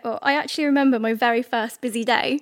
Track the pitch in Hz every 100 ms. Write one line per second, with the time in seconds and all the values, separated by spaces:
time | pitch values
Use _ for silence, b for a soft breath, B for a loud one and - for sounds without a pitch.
0 | 240 220 - 285 285 - 294 277 269 240
1 | 220 220 240 233 247 233 220 - 247 226
2 | 226 233 - 294